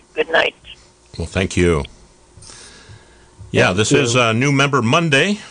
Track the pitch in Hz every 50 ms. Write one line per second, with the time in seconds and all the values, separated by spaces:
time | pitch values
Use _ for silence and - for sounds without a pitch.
0 | _ _ _ 151 156 - 160 160 151 143 - _ - - - - - _ _ _
1 | _ _ - - 85 78 - 90 98 90 - - 87 87 85 73 67 - - -
2 | - - _ _ _ _ _ - - - - - - - - - - - - -
3 | - - - - - - - - - - - - 131 117 92 95 107 104 143 143
4 | 143 120 117 127 123 113 110 117 131 147 139 135 139 143 135 135 113 110 147 170
5 | 170 165 139 135 156 196 208 208 - -